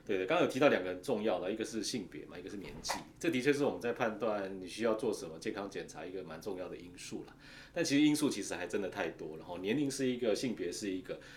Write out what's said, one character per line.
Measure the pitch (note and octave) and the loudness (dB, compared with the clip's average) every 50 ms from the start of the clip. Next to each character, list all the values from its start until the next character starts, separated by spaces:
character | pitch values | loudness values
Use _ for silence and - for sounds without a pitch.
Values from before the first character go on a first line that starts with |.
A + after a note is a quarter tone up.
| - | -2
对， | - G#2 | 0 0
对， | F#2 F#2 | 2 2
刚 | F#2 D#3+ F3+ | 2 4 4
刚 | D3 | 4
有 | A#2+ | 4
提 | - C3 | 6 6
到 | D3 C#3 | 8 8
两 | A#2 F#2+ | 8 6
个 | F2+ F#2 | 4 0
很 | F2+ F2+ | -4 -2
重 | - - B2 G#2 | 0 0 0 2
要 | G#2 A2 F#2 F2 | 4 4 2 2
的， | F2 F#2 | 2 0
一 | G#2+ | 0
个 | G#2+ | -2
是 | - - - A2 G2 | -2 -2 -2 -4 -2
性 | - - A2+ F2+ - | -2 -2 -4 -4 -6
别 | - D2+ D2+ | -10 -12 -12
嘛， | D2+ D2+ - | -12 -12 -12
一 | |
个 | - - | -10 -10
是 | - | -10
年 | - - - - - | -8 -8 -10 -10 -6
纪。 | - - - - - - - - | -4 -4 -4 -4 -6 -12 -10 -2
这 | - E3+ | 0 0
的 | C3 B2+ | 2 4
确 | A#2+ D3 | 4 4
是 | C#3 C3+ | 4 4
我 | C#3+ A#2+ | 4 2
们 | - - | 2 0
在 | - A#2+ | -2 -2
判 | A2+ - B2+ A2 G#2+ G#2 | 0 0 0 0 0 0
断 | A#2+ A2 G#2 G2+ G2 F#2+ G2 F#2+ | 0 0 2 0 0 -4 -4 -8
你 | F#2 | -8
需 | E2+ - G#2 A2+ | -8 -4 0 2
要 | A2+ G#2+ | 2 2
做 | - - A2+ | 2 2 0
什 | G2 - F#2+ E2 | 0 0 -4 -8
么 | D#2+ E2 | -10 -6
健 | - A2+ | -6 -4
康 | - G2 F2+ D#2 | -4 -4 -6 -6
检 | - F#2 D#2+ | -6 -8 -8
查 | D#2+ - D#2 D#2 | -8 -10 -10 -10
一 | F2 | -8
个 | F#2 F#2+ F2 | -8 -8 -8
蛮 | E2 D#2+ E2+ | -8 -10 -8
重 | - G#2+ F#2 | -6 -6 -4
要 | F2+ F2+ E2+ | -4 -6 -6
的 | F2 | -8
因 | - F2 F2 F2 | -10 -12 -14 -14
素 | - - - - - - | -14 -10 -8 -8 -8 -8
啦。 | - - - - - - - - - - | -12 -16 -18 -20 -18 -18 -18 -18 -6 -2
但 | F3 E3+ | 0 2
其 | - C#3 | 4 6
实 | C#3 | 6
因 | D3+ D3+ D3 | 8 6 6
素 | D3 D3 B2+ | 6 4 2
其 | A2 G#2 | 2 0
实 | F#2 - F2 | -2 -4 -4
还 | E2+ F2 | -4 -2
真 | F2 - G2+ | -2 -2 -2
的 | G2 F2+ | -2 -2
太 | - G2+ F2+ D#2+ | -2 -2 -2 -2
多 | D2 - F2 D#2 D#2 | -2 -6 -8 -10 -10
了， | D#2 - | -10 -10
吼。 | - F2 F2 | -10 -8 -4
年 | F#2 G2 A#2 | 0 2 2
龄 | D3 D3 C3+ | 2 2 0
是 | C3 - C3+ | 0 0 0
一 | B2+ B2 | 0 2
个， | A#2+ B2 A2 G2+ | 2 2 2 4
性 | - - B2 G#2 | 4 2 0 0
别 | - F#2 E2+ | -2 -2 -4
是 | F2 - G#2+ G2 | -4 -4 -2 -2
一 | F#2 F#2 | -2 -4
个， | - - F#2 - - - - | -4 -6 -8 -8 -10 -14 -18